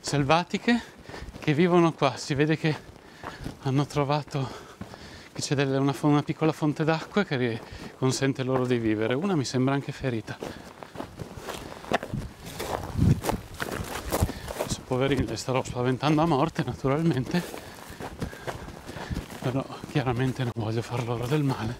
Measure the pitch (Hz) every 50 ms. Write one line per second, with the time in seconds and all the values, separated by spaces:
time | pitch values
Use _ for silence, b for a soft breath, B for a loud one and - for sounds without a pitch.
0 | - - - 143 147 131 156 165 175 - - 190 - - 240 233 B B B B
1 | B B B B B B B - - - 151 131 180 180 175 180 170 165 151 -
2 | 147 139 117 - - - 151 131 151 151 160 147 - 160 143 - - - - B
3 | B B B B B B B B B B B B - 139 131 139 143 - - 147
4 | 143 131 143 151 139 - - 143 135 113 B B B B B B B B B B
5 | B B B B B B B - - - 147 131 143 135 135 135 139 139 139 -
6 | - 151 147 147 143 - 147 - 156 160 147 - - 151 143 - 160 147 160 160
7 | - - - 208 196 - 151 127 123 120 110 113 - B B B B B B -
8 | - 131 127 - 135 135 131 - 131 127 131 131 127 123 127 120 117 110 107 104
9 | 110 113 123 131 175 202 190 151 127 - - 131 127 135 139 139 139 - 131 -
10 | - 135 120 113 - - 120 - B B B B B B B B B B B -
11 | - - - - - - - - - - - - - - - - - - - -
12 | - - - - - - - - - - - - - - - - - - - -
13 | - - - - - - - - - - - - - - - - - - - -
14 | - - - - - B B B B B - - - - - - - - 127 123
15 | 131 139 143 127 131 110 117 107 - - 127 131 - - - 123 123 127 131 123
16 | - 147 156 151 156 170 160 131 143 165 - - 151 - - - - 135 135 147
17 | 165 165 - 131 127 - - 180 170 - - - - - - - - - - -
18 | - - - - - - - - - - - - - - - - - B B B
19 | B B B B - - - - - 131 120 135 131 - - - - - - 151
20 | 131 127 120 120 131 131 123 - 131 120 110 - 107 107 113 117 113 - 120 120
21 | 123 113 120 113 120 120 147 156 147 139 131 - 110 110 120 -